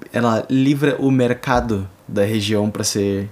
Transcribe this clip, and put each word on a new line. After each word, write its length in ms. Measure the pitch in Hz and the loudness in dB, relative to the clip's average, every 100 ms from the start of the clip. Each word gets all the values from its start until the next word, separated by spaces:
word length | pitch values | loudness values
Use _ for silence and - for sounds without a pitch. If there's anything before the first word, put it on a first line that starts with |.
| - | -8
ela 320 | 117 117 113 - | -2 0 0 0
livra 480 | 131 135 143 147 123 | 0 2 2 0 0
o 120 | 135 | 0
mercado 760 | 131 120 123 - 123 117 101 98 - - | 2 2 0 0 0 2 -2 -4 -12 -6
da 160 | 104 | -2
região 460 | 101 110 101 107 104 | 0 0 0 0 0
pra 120 | 104 | -2
ser, 460 | 107 104 101 98 101 | -2 0 0 -2 -4